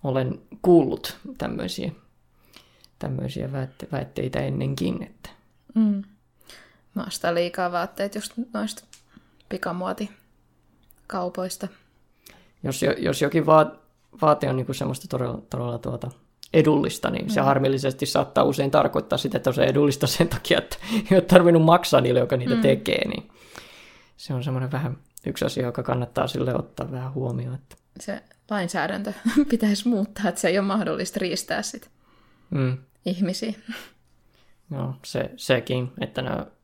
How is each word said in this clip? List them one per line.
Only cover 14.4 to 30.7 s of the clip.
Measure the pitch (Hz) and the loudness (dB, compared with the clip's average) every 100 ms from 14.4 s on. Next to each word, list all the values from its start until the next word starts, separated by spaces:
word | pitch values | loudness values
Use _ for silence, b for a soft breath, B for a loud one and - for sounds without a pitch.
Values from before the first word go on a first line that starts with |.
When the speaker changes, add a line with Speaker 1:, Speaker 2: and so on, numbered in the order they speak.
| 139 | 2
Speaker 1:
on | 131 | -2
niinku | 127 | -2
semmoista | 135 135 127 - | -4 -4 -6 -6
todella, | 131 123 127 - | -4 -4 -6 -8
todella | 127 120 120 | -6 -6 -6
tuota | - 123 131 - _ _ - | -6 -8 -10 -14 _ _ 0
edullista, | 147 156 151 - - - | 4 6 4 0 -2 -4
niin | - - | -4 -2
se | 214 | 0
Speaker 2:
Mm. | |
Speaker 1:
harmillisesti | 135 139 135 135 135 131 139 | 2 4 2 0 -2 -2 -2
saattaa | - 139 - | 0 0 2
usein | 143 139 139 | 2 2 2
tarkoittaa | - 143 - - - | 4 4 0 -2 -2
sitä, | 139 - | -2 0
että | - | 0
se | - | 2
on | - | 2
edullista | 135 147 139 143 | 4 4 2 0
sen | - 170 | 2 2
takia, | - - - | 0 2 2
että | - - B | 2 -10 B
ei | 220 202 185 | -4 4 2
ole | |
tarvinnut | 180 185 170 170 | 8 8 10 6
maksaa | 160 175 175 139 | 8 6 6 2
niille, | 123 123 | 4 2
joka | 123 131 | 2 0
niitä | 123 | 0
Speaker 2:
Mm. | 233 | 2
Speaker 1:
tekee. | 220 135 - - - | 4 2 2 -2 -2
Niin | - - B B B B B B B B _ | -4 -10 B B B B B B B B _
se | - | -8
on | 131 | -6
semmoinen | 143 127 127 | -4 -4 -4
vähän | 135 147 135 _ - - | -4 -4 -6 _ -10 -8
yksi | 131 | -4
asia, | - - 123 | -4 -2 -4
joka | 120 | -4
kannattaa | 123 127 123 - 131 | -2 -2 -2 -2 -2
sille | 131 127 | -2 -2
ottaa | 120 - - 131 | -2 -4 -8 -8
vähän | 131 131 | -8 -8
huomioon, | 135 127 123 123 | -6 -4 -4 -6
että | 131 - - _ - | -10 -14 -20 _ -18
Speaker 2:
Se | - 196 _ _ _ | -12 -12 _ _ _
lainsäädäntö | 208 175 180 156 - 202 202 226 | -4 -2 -2 -2 -4 -6 -4 0
<laughs> | 262 294 | 2 2
pitäisi | 226 214 202 240 | 2 2 2 0
muuttaa, | 226 214 - 202 | 0 0 -2 -2
että | 175 | 0
se | 180 | 0
ei | 190 | 2
ole | |
mahdollista | 196 | 2